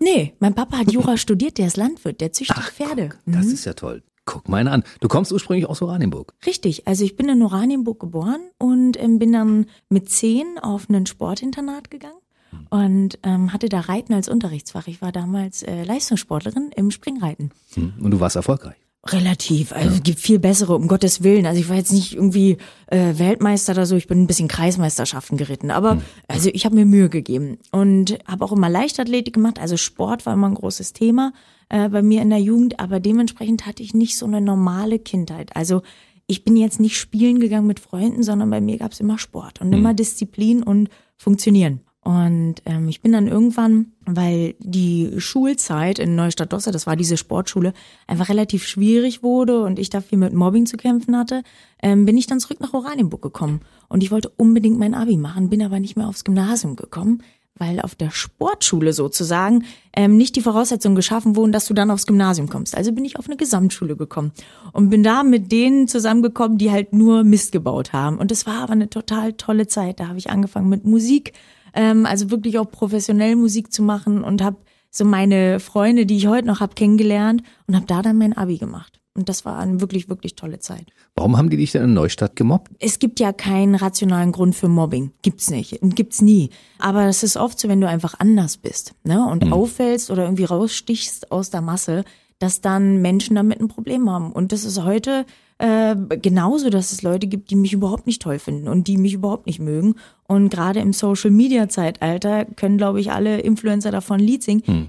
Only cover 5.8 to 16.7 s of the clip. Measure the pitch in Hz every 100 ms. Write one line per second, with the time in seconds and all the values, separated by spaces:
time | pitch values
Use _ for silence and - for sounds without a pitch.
5.8 | 175 175 185 - - _ - 370 196 151
6.8 | - 190 202 - 277 254 220 190 240 277
7.8 | 233 220 175 165 175 294 359 _ 254 254
8.8 | 254 240 233 226 226 233 220 214 214 _
9.8 | _ 190 190 - 226 226 330 349 - 202
10.8 | 190 202 185 - 170 202 254 262 277 285
11.8 | - 285 294 339 _ _ _ 160 - 202
12.8 | 202 190 196 - 190 185 185 202 233 190
13.8 | 165 190 - 208 185 233 208 151 - 180
14.8 | 165 170 180 180 175 196 190 - - 175
15.8 | 170 247 - 214 - 151 190 220 294